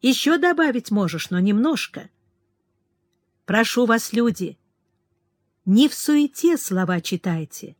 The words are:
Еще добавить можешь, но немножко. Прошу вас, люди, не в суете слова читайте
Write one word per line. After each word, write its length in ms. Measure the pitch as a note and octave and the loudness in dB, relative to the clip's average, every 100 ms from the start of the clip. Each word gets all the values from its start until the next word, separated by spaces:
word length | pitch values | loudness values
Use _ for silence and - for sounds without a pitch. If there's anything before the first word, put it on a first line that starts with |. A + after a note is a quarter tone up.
Еще 340 | B3 B3+ - E4 | 2 0 2 2
добавить 540 | F4 E4 D#4 B3 A3+ | 2 2 0 0 -2
можешь, 400 | G#3 F#3 D#3+ - | -2 0 -4 -4
но 100 | F3+ | 0
немножко. 680 | F#3+ G#3 C4+ D4 - - - _ _ _ _ _ _ _ _ _ _ _ _ _ - | 2 2 2 0 -6 -12 -18 _ _ _ _ _ _ _ _ _ _ _ _ _ -2
Прошу 380 | G3 A3+ - | 0 2 2
вас, 300 | A#3+ A3+ - | 2 2 0
люди, 440 | - A#3 - F3+ - _ _ _ _ _ _ _ _ _ _ - | 0 0 -2 -8 -10 _ _ _ _ _ _ _ _ _ _ 0
не 220 | G3+ C#4+ | 4 4
в 60 | |
суете 640 | - - D4 D4 - E4 E4 | 0 0 2 0 0 0 0
слова 440 | - F#3 F3+ F3+ | -2 -4 -2 -2
читайте 720 | - F3 F#3+ E3 D#3 - - - | -4 -6 -4 -6 -6 -14 -20 -20